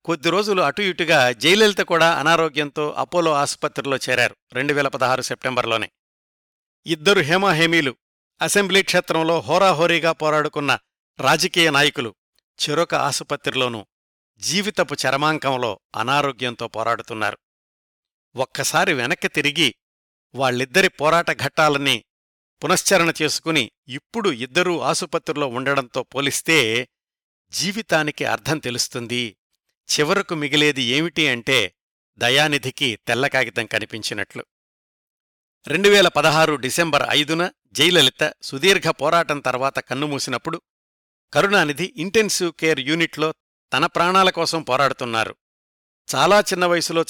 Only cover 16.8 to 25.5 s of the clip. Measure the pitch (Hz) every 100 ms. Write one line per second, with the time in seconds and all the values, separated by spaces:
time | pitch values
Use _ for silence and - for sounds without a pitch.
16.8 | 113 113 - 113 104 - _ _ _ _
17.8 | _ _ _ _ _ 120 131 - 131 156
18.8 | 190 143 120 180 190 160 143 147 143 -
19.8 | _ _ _ _ _ 123 131 123 131 180
20.8 | 185 - 147 165 170 135 143 - 151 143
21.8 | 139 117 - _ _ _ _ _ 143 180
22.8 | - 190 170 - 151 - 160 156 110 _
23.8 | - 131 - 233 202 120 127 147 180 165
24.8 | 127 160 175 165 - 147 143